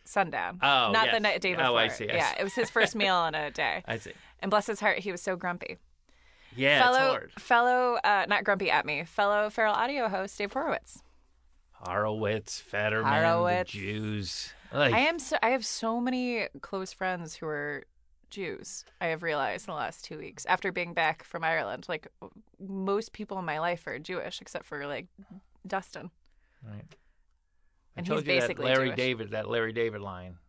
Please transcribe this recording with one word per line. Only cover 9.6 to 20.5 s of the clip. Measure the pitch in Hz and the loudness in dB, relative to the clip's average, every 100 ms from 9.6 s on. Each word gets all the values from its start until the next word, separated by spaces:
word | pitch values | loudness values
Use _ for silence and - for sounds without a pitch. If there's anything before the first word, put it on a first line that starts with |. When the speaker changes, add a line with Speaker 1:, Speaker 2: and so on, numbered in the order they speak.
| 214 | 2
Speaker 1:
Audio | 208 240 285 220 | 2 0 0 -2
host, | 190 196 - | -2 -4 -6
Dave | 202 | -4
Horowitz. | 262 311 - - - - - _ _ _ _ _ | -2 -2 -2 -6 -18 -20 -20 _ _ _ _ _
Speaker 2:
Horowitz, | - 92 98 107 107 104 107 - - | -14 -4 0 0 0 0 -2 -4 -12
Fetterman, | - 104 107 110 123 147 | -6 -2 0 2 2 4
Speaker 1:
Horowitz. | 165 170 175 180 175 | 4 2 2 0 -2
Speaker 2:
the | 101 | -6
Jews. | 98 107 107 107 90 - - - - | -6 -4 -4 -4 -4 -8 -10 -16 -8
Like | 135 147 | 0 2
Speaker 1:
I | 226 | 4
am | 302 339 | 2 0
so, | - 302 | -4 0
I | 226 | 2
have | 254 214 | 2 -2
so | - 226 233 | -4 -2 -2
many | 247 254 247 233 - 139 | 0 0 -2 -2 -6 -8
close | - 190 190 | -10 -8 -8
friends | - 185 180 160 - | -4 -4 -4 -8 -8
who | 160 | -6
are | 147 147 143 - _ _ _ _ | -4 -6 -8 -12 _ _ _ _
Jews, | 202 170 95 - - - _ | -8 -8 -8 -10 -14 -16 _
I | 170 | -2
have | 160 | -2
realized | 170 147 208 - - | 0 0 0 -2 -6
in | |
the | 151 | -6
last | 117 - | -6 -8
two | - 156 | -14 -12
weeks, | 156 - | -14 -10
after | - | 0